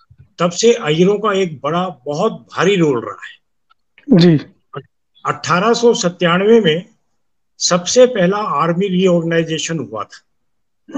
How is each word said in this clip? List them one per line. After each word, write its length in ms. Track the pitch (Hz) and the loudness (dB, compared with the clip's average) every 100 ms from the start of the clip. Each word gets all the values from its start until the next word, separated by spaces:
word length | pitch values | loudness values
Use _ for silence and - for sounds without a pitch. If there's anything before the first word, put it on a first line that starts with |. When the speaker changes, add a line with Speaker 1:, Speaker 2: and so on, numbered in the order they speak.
| _ _ - - | _ _ -20 -6
Speaker 1:
तब 120 | 175 | -4
से 220 | 180 226 | 0 0
अहिरों 460 | 233 151 156 185 208 | 0 -2 0 0 0
का 140 | 214 | -2
एक 280 | 190 185 139 | -2 -4 -6
बड़ा, 260 | 139 170 185 | -6 -4 -6
बहुत 440 | 160 143 147 220 | -10 -10 -4 -4
भारी 440 | 165 113 - 170 202 | -6 -12 -2 0 2
role 280 | 160 120 | 0 0
रहा 220 | 107 95 - | -6 -14 -20
है। 180 | - _ _ _ _ _ _ - 196 | -20 _ _ _ _ _ _ 2 6
Speaker 2:
जी। 260 | 175 151 - _ _ 139 - _ _ _ 139 | 6 4 0 _ _ -18 -18 _ _ _ -8
Speaker 1:
अठारह 460 | 147 131 170 214 | -8 -2 0 0
सौ 220 | 233 233 | 2 2
सत्तानवे 680 | 220 180 180 175 175 202 233 | 2 -2 -2 0 2 4 4
में 240 | 190 160 - _ _ _ _ _ _ _ | 4 -2 -6 _ _ _ _ _ _ _
सबसे 480 | - 180 175 247 247 | -2 -2 0 4 4
पहला 300 | 240 175 208 | 4 0 0
आर्मी 520 | 208 143 165 170 202 | -2 -2 0 0 -2
reorganization 920 | 180 185 175 165 165 156 160 - 165 | 2 2 2 0 -2 -2 -6 -6 -8
हुआ 260 | 107 107 | -8 -10
था। 200 | 98 - _ _ _ _ _ _ - | -12 -16 _ _ _ _ _ _ -12